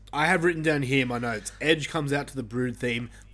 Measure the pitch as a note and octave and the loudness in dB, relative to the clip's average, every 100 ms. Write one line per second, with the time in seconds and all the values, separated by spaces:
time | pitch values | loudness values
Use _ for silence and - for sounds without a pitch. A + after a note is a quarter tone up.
0 | - C#3+ D#3 F3+ F3 D#3+ D#3 D3 B2+ C3+ | -8 0 2 4 2 2 2 2 2 2
1 | B2 A#2+ A#2+ G#2+ - - D3 D#3 C#3 E3 | 2 0 -2 -4 -6 -4 2 2 2 -4
2 | C#3+ C3 C3 C3+ G#2+ A#2+ B2+ A#2+ B2 A#2+ | 0 -2 -2 -8 -6 -2 -2 -2 -2 -2
3 | A#2+ - - | -6 -12 -8